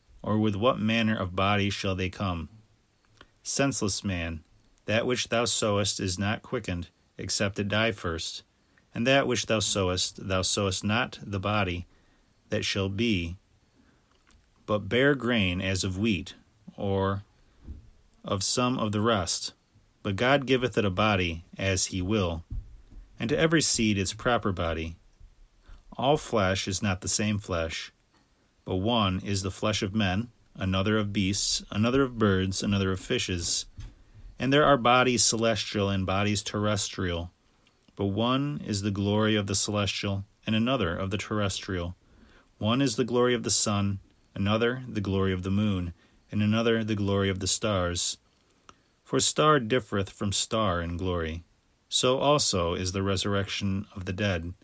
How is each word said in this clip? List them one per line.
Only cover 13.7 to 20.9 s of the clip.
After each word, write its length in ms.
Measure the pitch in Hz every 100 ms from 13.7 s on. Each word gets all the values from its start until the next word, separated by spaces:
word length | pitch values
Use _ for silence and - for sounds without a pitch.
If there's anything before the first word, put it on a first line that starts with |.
| _ _ _ _ _ _ - _ _ -
but 220 | 104 98
bare 260 | 120 139
grain 460 | 135 117 117 92 90
as 240 | 95 95
of 140 | 98 92
wheat, 360 | 113 87 - - _ _ - -
or 460 | 101 98 95 98 - _ _ _ - - - - _ _
of 180 | - 101
some 360 | - 127 123 131
of 140 | 107
the 80 | 104
rest. 520 | 117 104 82 - - - _ _ _ _
But 140 | 104 95
God 300 | 123 143 127
giveth 300 | 127 123 117
it 80 |
a 60 | 101